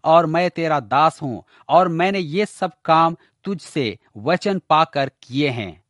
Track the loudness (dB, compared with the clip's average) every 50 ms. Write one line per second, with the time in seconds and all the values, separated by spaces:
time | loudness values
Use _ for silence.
0 | 2 4 4 4 4 2 0 0 0 -2 -2 -4 -2 -2 -2 -2 -2 0 2 2
1 | 2 2 2 -2 -8 -8 -8 -10 -12 _ _ _ _ 2 4 4 4 2 0 0
2 | -2 -2 -2 -4 -4 -4 -4 -4 -4 -4 -6 -6 -8 -8 -8 _ 0 2 4 4
3 | 4 2 0 -4 _ _ _ _ -10 -10 -10 -10 -10 -8 -6 -4 -4 -4 -6 -10
4 | _ _ -18 -8 -4 -2 -2 -2 -2 -4 -4 -4 -2 2 2 2 2 2 -2 -4
5 | -4 -4 -6 _ -14 -8 -4 -2 -2 -2 -4 -6 -10 -12 -14 _ _